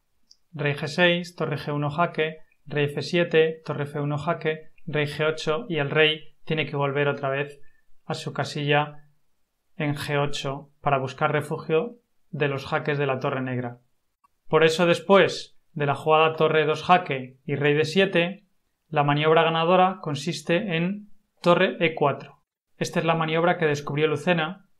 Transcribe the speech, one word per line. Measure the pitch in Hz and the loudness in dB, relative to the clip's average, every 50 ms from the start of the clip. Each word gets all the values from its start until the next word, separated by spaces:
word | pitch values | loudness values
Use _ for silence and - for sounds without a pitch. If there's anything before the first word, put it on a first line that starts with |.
| _ _ _ _ _ _ _ _ _ _ | _ _ _ _ _ _ _ _ _ _
rey | - 147 143 143 143 | -10 -4 -4 -4 -2
G | 147 160 | -4 -6
seis, | 143 - 180 180 175 175 175 175 170 - | -6 0 2 2 2 2 0 -4 -10 -8
torre | - 160 151 147 | -8 -6 -6 -6
G | 147 - 156 | -6 -6 -6
uno | 147 147 147 147 | -4 -4 -4 -4
jaque, | 151 170 175 170 170 160 156 160 160 - - _ _ _ _ | 0 -2 -2 -2 0 -4 -4 -4 -4 -12 -20 _ _ _ _
rey | - 147 147 143 | -6 -2 -2 -2
F | 143 147 151 | -2 -2 -6
siete, | 131 - 180 175 170 170 170 160 156 160 160 - - | -6 -2 0 0 0 4 4 4 4 4 0 -6 -8
torre | - 147 147 143 | -8 -6 -6 -6
F | 139 - 147 | -6 -6 -4
uno | 143 147 147 147 | -4 -4 -4 -4
jaque, | - 170 165 165 - 156 156 160 - - - - - | -2 -4 -4 -2 -4 -6 -6 -6 -10 -20 -20 -16 -12
rey | 160 143 151 147 | -4 -2 -2 -2
G | 147 - - 151 | -2 -2 -2 -2
ocho | 156 156 160 - 160 151 151 151 - | -2 -2 -2 -4 -4 -4 -4 -4 -4
y | 165 | -4
el | 147 143 143 | -2 -2 0
rey | 151 156 156 156 156 156 - - - _ - | 2 4 4 4 2 -2 -8 -18 -20 _ -6
tiene | - 160 156 143 | -4 -2 -2 -2
que | 147 143 | -4 -2
volver | 143 139 139 135 147 147 143 | -2 -2 0 0 0 0 0
otra | 135 - 139 135 | 0 -2 -4 -4
vez | 135 139 143 143 - - - - - _ _ - - - _ | -2 -2 -4 -6 -10 -16 -18 -18 -18 _ _ -20 -20 -20 _
a | - 151 | -10 -8
su | - - 151 | -8 -8 -8
casilla | 147 - 139 143 - 151 143 143 147 147 151 147 - - - _ _ _ _ _ _ _ _ _ _ _ _ _ _ | -6 -6 -6 -4 -4 -4 0 2 2 2 2 0 -6 -18 -20 _ _ _ _ _ _ _ _ _ _ _ _ _ _
en | - 156 147 143 | -4 -2 -2 -2
G | 147 - - 147 143 | -4 -4 -2 0 0
ocho | 143 139 - - - 139 135 147 151 _ _ _ | 0 0 -2 -4 -4 -6 -6 -8 -12 _ _ _
para | - 143 139 135 | 0 0 0 0
buscar | 131 127 - - 156 147 | 0 -4 -4 -2 0 0
refugio | 147 147 147 - 165 143 - - 160 160 - - - - _ _ _ _ _ - | 0 0 -2 -4 -8 -8 -4 0 0 0 0 -2 -8 -14 _ _ _ _ _ -12
de | - 139 147 139 | -4 -2 -2 -2
los | 135 131 - | -2 -4 -6
jaques | - 156 151 147 151 147 143 | -4 -4 -2 -2 -2 -2 0
de | 147 | 0
la | 135 131 120 | -2 -2 -2
torre | - 139 135 131 | -2 -4 -2 -2
negra. | 127 127 127 123 123 120 123 - _ _ _ _ _ _ _ _ _ _ _ _ - - | -4 -4 -4 -4 -6 -6 -10 -12 _ _ _ _ _ _ _ _ _ _ _ _ -6 2
Por | 160 156 160 | 4 4 6
eso | 160 160 180 175 | 4 4 4 4
después | 170 170 170 - - 196 190 165 - - - - - _ - _ _ | 4 4 2 4 4 6 6 6 4 2 -6 -12 -14 _ -20 _ _
de | - 151 147 | -6 -4 -2
la | 143 131 | -2 -2
jugada | - - 151 156 156 160 160 160 | -2 2 2 4 4 4 2 2
torre | - 156 156 156 156 151 | 2 2 2 4 2 2
dos | 151 156 151 | 2 0 -2
jaque | - - 180 180 - - 139 131 127 127 - _ - | 4 4 4 4 4 0 -6 -6 -6 -10 -16 _ -6
y | - 143 | -6 -4
rey | 139 143 147 147 | 0 2 2 4
D | 151 151 | 2 2
siete, | 147 - 190 196 196 180 170 170 180 190 - _ _ _ _ _ _ _ _ _ - | 2 2 2 2 4 2 0 0 0 -4 -10 _ _ _ _ _ _ _ _ _ -4
la | 156 147 | 0 0
maniobra | 143 143 143 147 151 160 160 165 160 | 2 4 2 4 4 4 6 6 4
ganadora | 160 160 165 165 170 185 175 185 185 185 - | 4 2 2 2 4 4 6 4 4 2 -2
consiste | - 151 147 147 - 170 156 - - - 170 180 226 196 165 | -6 -6 -6 -4 -4 -6 -6 -6 -2 -2 0 0 0 -2 -2
en | 165 170 185 202 208 - - - - _ _ _ _ | -2 -2 -2 -4 -6 -10 -16 -20 -20 _ _ _ _
torre | - 175 175 170 185 226 - - | 2 4 4 4 4 0 0 0
E | 175 160 - | 0 0 0
cuatro. | - 151 139 135 - - - - _ _ _ _ _ _ _ _ | 2 0 0 0 -2 -10 -18 -20 _ _ _ _ _ _ _ _
Esta | - 160 - - 175 | -6 -6 -2 -2 -2
es | 165 | 0
la | 165 165 | 0 0
maniobra | 165 160 160 160 165 170 175 175 175 | 0 0 0 0 2 2 2 2 2
que | 165 | 2
descubrió | 151 147 147 - - 143 151 156 | 0 0 0 -4 -4 -2 0 0
Lucena | 151 151 143 - 180 175 165 156 160 190 - _ _ _ _ | 0 0 -2 0 0 0 0 0 -4 -6 -12 _ _ _ _